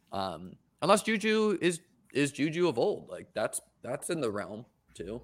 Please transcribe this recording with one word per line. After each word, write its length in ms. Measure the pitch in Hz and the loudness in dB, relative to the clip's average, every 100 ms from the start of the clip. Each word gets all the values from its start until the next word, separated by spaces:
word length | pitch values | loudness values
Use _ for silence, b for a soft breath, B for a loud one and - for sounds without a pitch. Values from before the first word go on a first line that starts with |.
| _ | _
Um, 400 | 98 95 80 90 - _ _ | -4 -4 -4 -12 -16 _ _
unless 220 | 156 202 | 4 6
Juju 540 | 220 220 220 220 214 196 | 6 0 2 2 2 2
is, 200 | 170 170 - _ _ | 0 -2 -8 _ _
is 180 | - 143 | 0 0
Juju 380 | - 151 160 175 | 0 -2 2 2
of 100 | 117 | 2
old. 300 | 202 82 76 | 2 0 -6
Like, 180 | 85 - | -12 -8
that's, 260 | 104 110 - - _ | -4 -2 -4 -10 _
that's 280 | 110 135 - | -8 -6 -4
in 120 | 170 | -2
the 100 | 120 | -2
realm, 340 | 101 92 107 123 _ _ | -2 -6 -10 -14 _ _
too. 280 | - 87 120 | -12 -8 -8